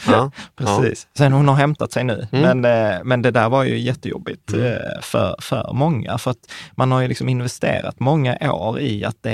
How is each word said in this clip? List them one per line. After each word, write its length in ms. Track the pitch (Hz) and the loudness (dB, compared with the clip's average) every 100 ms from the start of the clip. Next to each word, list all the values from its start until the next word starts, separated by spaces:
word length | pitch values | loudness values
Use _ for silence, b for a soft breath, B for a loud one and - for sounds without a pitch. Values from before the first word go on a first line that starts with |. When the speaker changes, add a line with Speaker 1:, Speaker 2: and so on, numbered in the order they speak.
| - | 2
Speaker 1:
ja, 240 | 107 135 B | 2 2 B
Speaker 2:
<laughs> 120 | B - | B -4
Precis. 520 | 117 101 127 110 - | 0 2 2 -2 -8
Speaker 1:
ja. 40 | - | 2
Speaker 2:
Sen 160 | 139 | 4
hon 140 | 135 143 | 6 6
har 80 | 139 | 4
hämtat 360 | 143 151 - | 2 0 -4
sig 120 | - | -2
nu. 240 | 127 98 110 | -2 -2 -2
Speaker 1:
Mm. 280 | 131 147 127 | 2 4 4
Speaker 2:
Men, 320 | 123 117 107 92 | 4 4 2 0
eh, 80 | |
men 180 | 123 127 | 0 0
det 100 | 123 | 2
där 180 | 120 113 | 2 2
var 140 | 135 | 2
ju 160 | 131 117 | 2 0
jättejobbigt, 720 | 120 127 - - - - - | -2 -4 -6 -8 -8 -10 -6
Speaker 1:
Mm. 120 | 107 123 | -2 -2
Speaker 2:
eh, 120 | - - - | -2 -6 -10
för, 340 | - 120 98 - | -4 0 0 -2
för 320 | - 123 - | -4 -6 -4
många. 440 | 120 156 131 - 123 | 0 0 0 -2 -4
För 140 | - | -4
att 200 | 120 - B B - | -6 -10 B B -2
man 160 | 127 | 0
har 100 | 131 | 2
ju 60 | 127 | 0
liksom 220 | 123 127 | -2 -2
investerat 720 | 127 123 - - - - - | -2 -4 -4 -2 -2 -4 -4
många 540 | 123 156 127 - 143 | 0 2 0 -2 -2
år 260 | 78 101 127 | -2 -2 -4
i 260 | 139 104 101 | -4 -4 -6
att 120 | - | -6
det 100 | 113 | -6